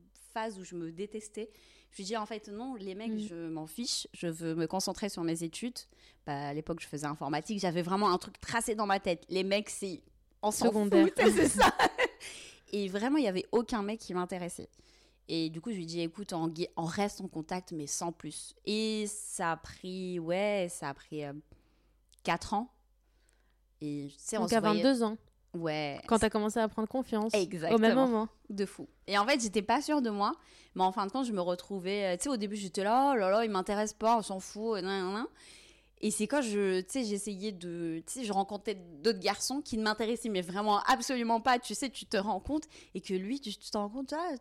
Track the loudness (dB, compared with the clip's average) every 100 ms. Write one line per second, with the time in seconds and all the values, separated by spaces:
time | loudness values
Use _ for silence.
0 | -20 -20 -10 -6 -6 -8 -10 -8 -8 -6
1 | -8 -8 -10 -10 -12 -14 -20 -20 _ -12
2 | -6 -4 -4 -8 -8 -10 -8 -8 -8 -6
3 | -4 -4 -4 -6 -6 -6 -8 -6 -4 -4
4 | -6 -6 -6 -4 -4 -2 0 0 -2 -2
5 | -4 -2 -2 -2 -4 -6 -8 -8 -14 _
6 | -20 _ -8 -6 -4 -4 -4 -6 -6 -6
7 | -6 -4 -2 -2 -2 -2 0 0 2 2
8 | 4 2 0 -12 -4 -2 0 0 2 2
9 | 2 -2 -2 0 2 2 0 -6 -8 -8
10 | -14 _ _ _ -2 4 4 4 6 8
11 | 8 6 6 8 6 6 6 6 2 4
12 | -2 -2 -14 -14 -16 -20 -6 -2 -2 0
13 | 2 4 4 2 2 0 2 -2 -2 -4
14 | -4 -2 -2 -4 -8 -10 -14 _ -20 _
15 | _ _ -4 -2 -2 -4 -6 -6 -4 -4
16 | -4 -6 -6 -2 -2 -2 -4 -4 -2 0
17 | 0 -2 -8 -8 -6 -6 -6 -8 -6 -4
18 | -4 -6 -10 -12 -14 -10 -2 0 0 -2
19 | -4 -6 -8 -4 -2 -2 -6 -14 -10 -6
20 | -4 -4 -2 0 2 0 -2 -4 -8 -10
21 | -10 -8 -8 -10 -16 -20 _ _ _ _
22 | _ _ -2 -2 0 -4 -4 _ _ _
23 | _ _ _ _ _ _ _ -12 -8 -8
24 | -10 -12 -4 -2 2 4 4 6 6 6
25 | 2 -2 _ _ _ -4 -2 0 -2 -4
26 | 2 2 4 2 0 0 0 -2 -4 -4
27 | -2 -2 2 2 0 -2 2 6 6 6
28 | 6 2 -2 -6 -8 -4 -4 -6 -16 _
29 | 0 2 4 2 2 0 2 2 4 2
30 | 2 2 0 0 -8 -20 -8 0 2 2
31 | -2 -2 -2 0 0 0 -4 -6 -2 0
32 | 0 0 0 -2 -2 -4 -4 -2 2 4
33 | 6 4 4 4 4 0 0 0 -2 0
34 | 4 4 2 -6 -8 -6 -2 -2 -2 -2
35 | -2 -2 -6 -10 -20 -20 -20 -20 _ _
36 | -2 0 0 0 0 0 2 0 0 -2
37 | -2 -2 -4 -6 -8 -8 -8 -6 -4 -6
38 | -8 -6 -2 0 0 -4 -6 -6 -10 0
39 | 2 2 2 0 -2 -4 -2 0 2 2
40 | 0 0 0 -2 -2 0 4 4 4 2
41 | 2 0 2 2 4 2 0 -6 -6 -6
42 | -4 -2 0 -2 -2 -4 -4 -14 -14 -10
43 | -4 -4 -4 -6 -6 -12 -6 -4 -4 -6
44 | -6 -4 -4 -6